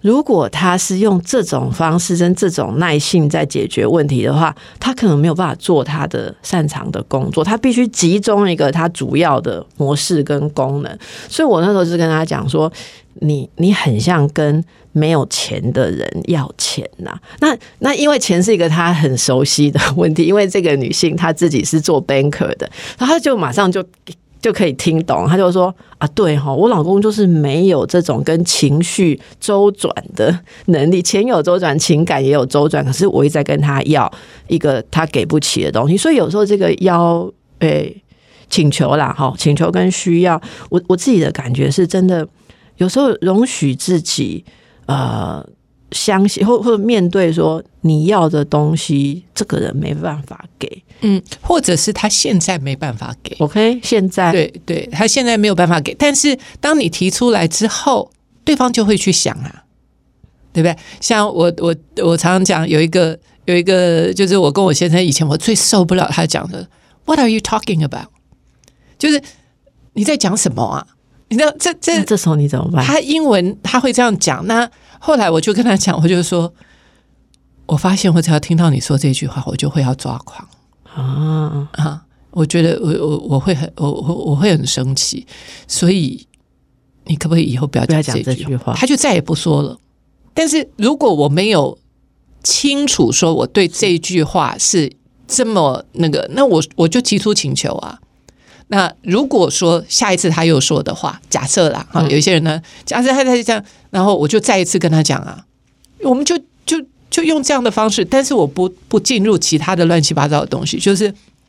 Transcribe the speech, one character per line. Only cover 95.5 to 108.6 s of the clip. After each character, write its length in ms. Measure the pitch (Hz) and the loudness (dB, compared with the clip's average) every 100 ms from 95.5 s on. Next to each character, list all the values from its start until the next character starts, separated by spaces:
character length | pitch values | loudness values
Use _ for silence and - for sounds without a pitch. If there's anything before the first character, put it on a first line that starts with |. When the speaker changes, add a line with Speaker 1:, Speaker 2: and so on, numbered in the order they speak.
| 208 147 127 - | 2 0 0 -8
Speaker 2:
那 160 | - 165 | -2 0
个， 200 | 147 - | 0 -4
那 120 | 247 | 0
我， 180 | 277 165 - | 2 2 0
我 140 | - 165 | 0 2
就 120 | 247 | 2
提 180 | 247 202 | 0 -2
出 160 | 214 | 0
请 200 | 208 143 | -2 -2
求 200 | 139 - | -4 -6
啊。 260 | - - - _ _ _ _ _ - - | -8 -12 -18 _ _ _ _ _ -20 -4
那 220 | 202 180 - | 0 0 -4
如 240 | - 190 269 | -2 0 2
果 220 | 233 156 | 2 2
说 340 | - 170 170 - | 2 0 0 0
下 240 | - 214 | -2 0
一 40 | 185 | 0
次 120 | 180 | 0
他 160 | 165 | 2
又 160 | 165 151 | 2 2
说 220 | - 147 | 2 -2
的 120 | - | -2
话， 260 | - 156 - - | -6 -8 -10 -6
假 160 | - 135 | -4 -2
设 240 | - 160 | 0 0
啦， 160 | - - | 0 -4
哈， 120 | 170 | -2
Speaker 1:
嗯。 80 | 160 | 2
Speaker 2:
有 80 | 143 | 2
一 20 | |
些 120 | 151 | 2
人 100 | 170 | 2
呢， 160 | 160 156 - - | 0 -4 -8 -18
假 180 | - - | -6 -2
设 60 | 254 | 0
他， 120 | 269 | 2
他 100 | 262 | 2
就 80 | 247 | 0
这 100 | 233 | 0
样， 120 | 220 202 _ _ | -4 -4 _ _
然 140 | 190 | 0
后 120 | 190 196 | 2 2
我 100 | 147 | 2
就 120 | 220 | 2
再 200 | 208 196 | 2 0
一 60 | |
次 140 | 175 185 | 2 0
跟 120 | 165 | 2
他 120 | 160 | 2
讲 160 | 151 139 | 2 -2
啊， 220 | - 95 _ _ _ _ _ _ | -6 -16 _ _ _ _ _ _
我 100 | 349 | -2
们 100 | 247 | 0
就， 160 | 285 339 - _ - | 0 -2 -6 _ -4
就， 100 | 320 269 _ _ | -4 -6 _ _
就 140 | - | -2
用 200 | 330 311 | 0 0
这 120 | 269 | 0
样 100 | 277 | 0
的 60 | 240 | 0
方 180 | 208 220 | 0 0
式， 160 | 208 | 0
但 180 | 185 262 | 0 0
是 120 | 262 | 2
我 120 | 254 147 | 0 0
不， 220 | 156 | 0